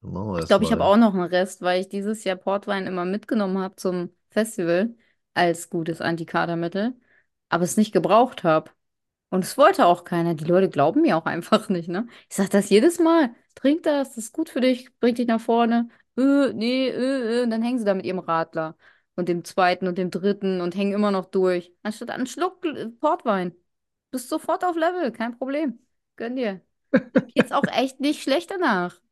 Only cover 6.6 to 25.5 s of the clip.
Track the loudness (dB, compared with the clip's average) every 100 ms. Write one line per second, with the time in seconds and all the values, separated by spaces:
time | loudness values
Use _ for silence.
6.6 | -4 -4 -4 -6 _ _ _ _ _ -2
7.6 | 0 2 2 2 4 4 4 0 2 2
8.6 | 0 _ _ _ _ _ _ -4 -4 4
9.6 | 4 6 4 4 0 -2 0 -2 2 2
10.6 | 2 2 2 4 2 2 0 -6 0 0
11.6 | 0 -6 -4 -6 -6 -12 _ -4 0 2
12.6 | 4 6 6 4 4 4 2 -2 _ -4
13.6 | 0 0 0 -2 -2 -8 -12 -6 -6 0
14.6 | 0 0 -4 _ 0 0 0 -2 0 2
15.6 | 4 2 -2 _ _ 0 2 4 2 0
16.6 | -2 0 -2 -2 -2 -2 -2 -2 0 -2
17.6 | -2 -2 0 0 -2 -6 -2 -2 -2 -4
18.6 | -6 -8 _ _ _ -6 -2 -2 -4 2
19.6 | 2 2 -2 -4 -4 -2 -2 -2 -2 -2
20.6 | -4 -2 -2 0 0 0 -2 0 0 0
21.6 | -4 _ -10 -10 -10 -8 -8 -4 -4 -4
22.6 | -8 -6 -10 -2 -2 0 0 0 -2 -8
23.6 | _ _ _ _ _ -10 -6 -6 -2 -2
24.6 | 0 0 -2 0 -4 -4 -8 -6 -6